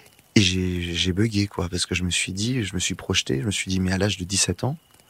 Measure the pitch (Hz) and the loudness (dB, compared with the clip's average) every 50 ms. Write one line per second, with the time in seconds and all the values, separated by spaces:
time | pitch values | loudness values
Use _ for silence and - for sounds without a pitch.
0 | - - - - - _ - 110 98 92 92 92 92 90 90 87 87 87 85 85 | -20 -20 -20 -20 -4 _ 4 4 6 4 4 2 0 0 0 -2 -2 -2 -2 -2
1 | 87 90 85 98 110 117 104 101 101 - - - 87 87 90 87 - - 92 87 | 0 0 2 2 2 2 2 0 0 0 -2 -4 -4 -2 -2 -2 -2 -2 -2 0
2 | 90 87 85 - - - 92 98 107 120 131 127 104 90 92 90 - - 90 - | 0 0 0 -2 -2 -4 -4 -2 -2 0 0 -2 -2 -2 -2 -2 -2 -2 -4 -4
3 | - - 92 - - - 131 135 127 104 95 - - 95 95 92 95 92 92 92 | -2 0 0 0 0 0 0 0 0 -2 -2 -2 -2 0 0 2 2 2 2 2
4 | 98 104 92 98 90 85 101 90 - - 87 - - 127 160 - _ _ - - | 0 0 0 -2 -4 -2 0 0 0 0 0 -2 -2 -4 -4 -6 _ _ -20 -20
5 | _ | _